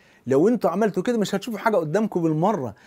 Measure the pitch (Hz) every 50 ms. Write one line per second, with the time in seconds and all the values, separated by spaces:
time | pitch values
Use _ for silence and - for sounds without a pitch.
0 | _ _ _ _ - 123 131 139 170 226 254 208 - 175 165 196 226 208 - 185
1 | 180 247 240 220 190 - 208 190 - 247 220 190 - 226 208 180 165 147 156 208
2 | 226 - - 180 165 160 156 156 170 208 214 165 127 110 - _ -